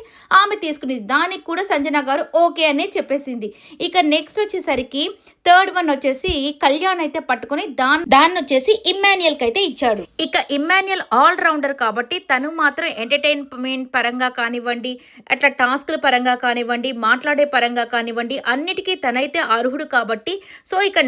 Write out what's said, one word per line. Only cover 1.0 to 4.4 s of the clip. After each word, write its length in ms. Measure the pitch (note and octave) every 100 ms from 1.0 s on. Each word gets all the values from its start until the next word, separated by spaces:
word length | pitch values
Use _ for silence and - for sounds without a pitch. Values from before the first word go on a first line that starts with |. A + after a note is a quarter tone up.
దానికి 400 | G3+ C#4+ F4 F#4
కూడా 200 | - E4
సంజన 340 | G4+ D4 D4 C#4+
గారు 220 | C4 C#4+ D4 E4
ఓకే 300 | E4+ E4 D#4
అనే 200 | C#4+ G4+
చెప్పేసింది. 600 | F4+ - C#4 C4+ A#3 G#3 - - D4+
ఇక 160 | F4 F#4 D#4
నెక్స్ట్ 340 | D#4 D4+
వచ్చేసరికి 640 | G#4+